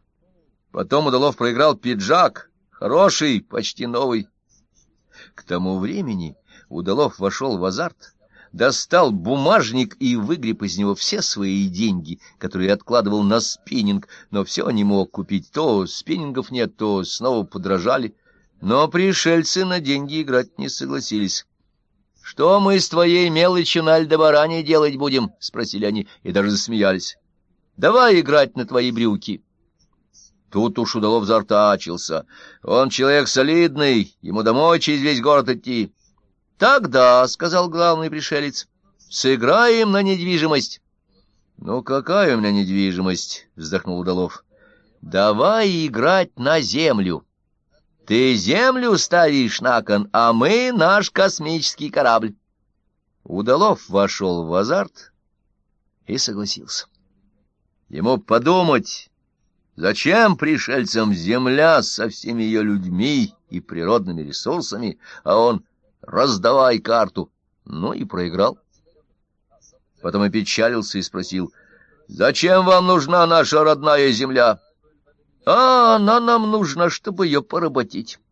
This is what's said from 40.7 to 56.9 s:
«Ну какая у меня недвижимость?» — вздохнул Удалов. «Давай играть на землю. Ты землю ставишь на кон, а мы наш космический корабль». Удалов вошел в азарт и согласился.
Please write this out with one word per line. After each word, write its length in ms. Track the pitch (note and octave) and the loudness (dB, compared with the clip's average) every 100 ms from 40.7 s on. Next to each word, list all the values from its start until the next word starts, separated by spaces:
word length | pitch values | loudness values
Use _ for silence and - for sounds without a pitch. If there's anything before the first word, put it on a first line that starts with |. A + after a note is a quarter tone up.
| - _ _ _ _ _ _ _ _ | -10 _ _ _ _ _ _ _ _
«Ну 260 | - B2 | -8 -8
какая 520 | B2+ C3+ C3 F#3+ F3+ A#2 | -4 -4 -2 0 2 2
у 40 | |
меня 120 | G#2 | 0
недвижимость?» — 960 | G2+ F#2+ G2 F#2+ F2+ F#2 F2 - - - - | 0 0 0 -2 -2 -4 -4 -8 -14 -18 -18
вздохнул 440 | D#2 F#2 - F2+ | -6 -6 -6 -6
Удалов. 440 | F2+ F2+ F2 - _ _ _ _ _ _ | -4 -4 -4 -8 _ _ _ _ _ _
«Давай 840 | - F#2 G#2 G#2+ E3 A3 G#3 E3+ D#3 | -6 0 2 2 2 2 0 -2 -4
играть 500 | A2 C#3 F#3+ F3+ - | -2 2 2 0 -4
на 240 | C3 D#3+ | -2 -2
землю. 640 | A2+ B2 D#3+ A2 F2+ D#2+ - _ _ _ _ _ _ _ - | -2 -2 0 0 -2 -6 -10 _ _ _ _ _ _ _ -2
Ты 260 | A2+ C3 | 0 2
землю 640 | A#2 F#2 F3+ C4 B3+ B3 F#3 | 0 0 0 0 0 0 0
ставишь 640 | - F3 D#3+ C#3+ A#2 - | 2 2 4 2 -2 -2
на 180 | B2 A#2 | 0 0
кон, 260 | G#2+ G#2 G#2 | 0 0 0
а 200 | A2+ A#2 | 2 2
мы 380 | A2+ C#3 A3+ B3+ | 4 2 2 0
наш 380 | A#3 E3 G3+ - | 2 2 2 0
космический 800 | - F#3+ - D3+ E3 C#3 - D3 | 0 0 0 -6 -4 -4 -6 -4
корабль». 420 | D#3 B2+ A2+ A2 G#2 _ _ _ _ _ _ _ _ | 0 2 2 0 -8 _ _ _ _ _ _ _ _
Удалов 640 | - F2 A2 C#3+ G#3+ - - | -10 -4 0 2 2 0 -2
вошел 600 | F#2+ G2+ - F#2+ F2 E2 | 0 0 0 -4 -4 -2
в 60 | F2+ | -2
азарт 580 | G#2+ F#3 F#3+ - - _ _ _ _ _ _ _ _ _ - | 0 -2 -4 -12 -20 _ _ _ _ _ _ _ _ _ -10
и 100 | C3 | -6
согласился. 680 | - G#2 G2+ - - - - | -6 -6 -8 -10 -10 -12 -12